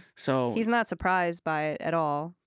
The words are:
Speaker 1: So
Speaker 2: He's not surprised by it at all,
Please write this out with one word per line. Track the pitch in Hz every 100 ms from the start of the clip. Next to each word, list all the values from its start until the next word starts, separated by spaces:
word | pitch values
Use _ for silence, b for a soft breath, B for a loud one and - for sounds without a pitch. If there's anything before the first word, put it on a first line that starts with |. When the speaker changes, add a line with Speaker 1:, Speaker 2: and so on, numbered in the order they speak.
| - -
Speaker 1:
So | - 131 123
Speaker 2:
He's | 226 226
not | 233 220
surprised | 170 185 185 175 170
by | - 156
it | 151 147
at | -
all, | 165 151 147 165 -